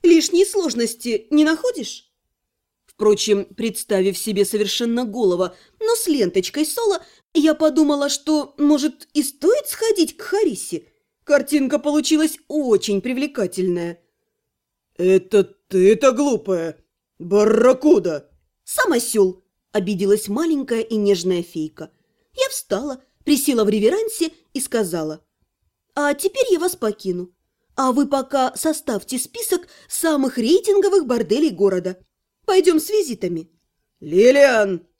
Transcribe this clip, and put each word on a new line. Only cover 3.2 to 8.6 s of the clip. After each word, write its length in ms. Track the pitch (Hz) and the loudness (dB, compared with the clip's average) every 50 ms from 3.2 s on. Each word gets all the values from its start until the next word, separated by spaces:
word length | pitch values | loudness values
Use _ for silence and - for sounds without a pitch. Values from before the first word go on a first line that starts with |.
| - 214 208 202 190 | 2 0 0 -2 -2
представив 720 | _ - - 220 226 226 - - - 214 190 185 196 180 - | _ -10 -8 -6 -6 -6 -8 -6 -2 -2 0 0 0 -2 -4
себе 260 | - 226 202 196 196 | -6 -4 -2 -2 -2
совершенно 600 | 196 - 208 208 196 - - 240 233 233 240 254 | 0 0 -2 -2 -2 -2 -4 -4 -2 -2 -2 -4
голого, 520 | 214 196 208 208 190 175 175 185 175 - _ _ _ _ _ | -6 -4 -2 0 0 0 0 -2 -4 -6 _ _ _ _ _
но 140 | 440 440 466 | -2 -2 -2
с 100 | 466 - | -2 0
ленточкой 600 | 370 294 269 202 180 - 196 185 - - 285 311 | -2 0 0 0 0 0 -2 -4 -2 -4 -4 -4
Соло, 360 | 311 - - 466 415 370 330 - _ _ _ _ _ _ | -4 -4 -2 -2 -2 -2 -2 -6 _ _ _ _ _ _
я 200 | 330 294 311 302 | 2 4 4 4
подумала, 540 | 311 311 311 269 320 311 285 294 285 277 285 | 2 2 2 4 4 2 2 2 0 -2 -4
что, 460 | 285 - _ 311 311 302 277 - _ | -4 -6 _ -2 -2 -2 -2 -4 _
может, 500 | - | 0